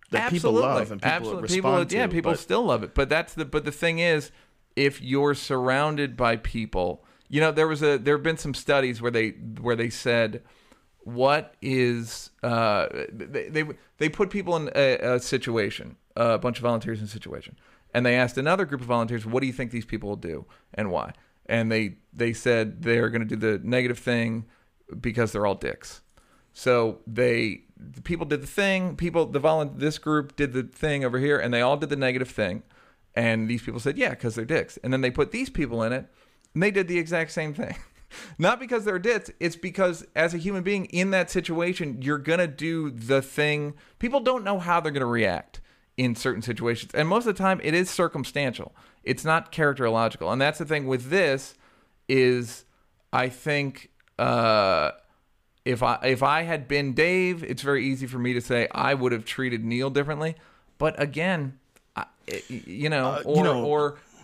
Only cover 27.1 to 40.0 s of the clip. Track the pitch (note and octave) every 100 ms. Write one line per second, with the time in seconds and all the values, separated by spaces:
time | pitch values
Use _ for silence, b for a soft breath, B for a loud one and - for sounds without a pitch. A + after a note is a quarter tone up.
27.1 | A2+ B2 A#2 A2+ - _ - - C3 -
28.1 | E3+ D#3 D3 C#3 - G3 F#3+ F3+ C#3 F3
29.1 | E3 D#3 C#3+ D3+ D#3+ D3 C#3 D3 D3+ D#3
30.1 | D3+ C#3 - C#3+ B2 B2+ - D#3 C#3+ B2+
31.1 | B2 C#3+ C#3+ A#2+ A#2+ B2 C#3+ D3 C#3+ C3
32.1 | B2+ B2+ - G2+ G#2 - b b b _
33.1 | - A#2 A2+ A2 A#2 - A#2 B2 E3+ B3+
34.1 | - A#2+ A2+ A#2 D#3+ F#2+ - B2 C3 B2+
35.1 | B2 C#3+ A3+ C4 - C3+ A#2 A2+ B2+ -
36.1 | b b b _ D3+ G3+ G3 F3 F3 D#3+
37.1 | F3 D#3+ F3 D#3 D3 - - - _ -
38.1 | B B D3+ F3 A#3+ B3+ A#3+ G#3 F#3 G3+
39.1 | A3 - - E3+ E3 F#3 F#3+ F3+ D#3+